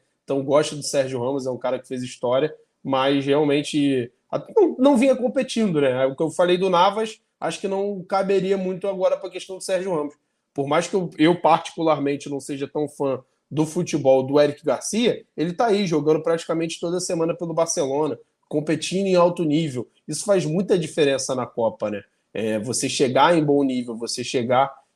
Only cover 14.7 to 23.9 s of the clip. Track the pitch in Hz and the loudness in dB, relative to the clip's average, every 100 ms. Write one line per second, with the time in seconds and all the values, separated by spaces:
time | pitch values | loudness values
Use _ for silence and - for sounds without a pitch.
14.7 | 123 - 208 240 139 - - 160 175 233 | -2 -2 0 0 0 -4 -6 -4 0 2
15.7 | 202 196 160 147 160 160 165 - 165 170 | 2 2 0 2 2 2 -2 -2 -4 -4
16.7 | - 170 180 170 175 165 165 175 160 160 | -4 -4 -4 -4 -2 -2 -4 -4 -2 -2
17.7 | - 139 139 156 117 _ _ - 151 151 | -2 -2 -2 -2 -6 _ _ -8 -6 -2
18.7 | 156 - 180 196 180 175 175 165 147 160 | -4 -2 -2 2 4 4 2 0 0 0
19.7 | 123 110 _ - 147 - 196 151 165 208 | -4 -10 _ -12 -6 0 0 0 -2 0
20.7 | 190 156 - 143 135 - 127 117 - 113 | 0 0 0 2 0 -2 -4 -4 -2 -2
21.7 | 107 131 104 - _ _ - 110 110 101 | -2 -4 -6 -10 _ _ -6 -2 -2 -4
22.7 | 104 135 131 135 131 151 175 151 143 139 | -4 -2 0 2 4 4 4 2 2 0
23.7 | 127 120 | -2 -6